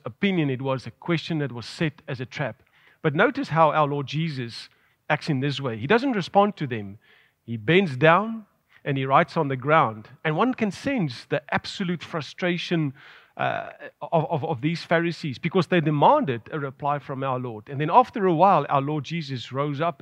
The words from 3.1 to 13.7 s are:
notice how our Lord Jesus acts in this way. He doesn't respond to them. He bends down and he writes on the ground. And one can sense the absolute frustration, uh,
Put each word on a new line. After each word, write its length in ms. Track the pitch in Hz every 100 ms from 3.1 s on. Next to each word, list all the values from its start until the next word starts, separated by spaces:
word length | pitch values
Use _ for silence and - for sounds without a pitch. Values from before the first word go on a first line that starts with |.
notice 360 | 143 233 269 240
how 240 | 156 156
our 120 | 147 147
Lord 220 | 143 135
Jesus 600 | 143 165 135 120 - - _ _ _ -
acts 180 | 151 -
in 140 | 135
this 180 | 139 131
way. 180 | 139 113
He 80 | 139
doesn't 280 | 226 277
respond 420 | 214 160 196 202 -
to 100 | 143
them. 320 | 117 101 101 _ _ _ _ -
He 120 | 117
bends 400 | 107 175 196 127
down 480 | 156 175 220 226 208 _ _ _ -
and 120 | 135
he 80 | 131
writes 300 | 139 170 -
on 140 | 147
the 80 | 135
ground. 500 | 123 160 131 110 107 -
And 140 | 160 156
one 160 | 233
can 180 | 247 214
sense 540 | - - 277 160 120 -
the 180 | 143 -
absolute 480 | - - - 185 175
frustration, 920 | - 170 135 - 180 175 - 175 151 131 - - _ -
uh, 360 | 131 110 -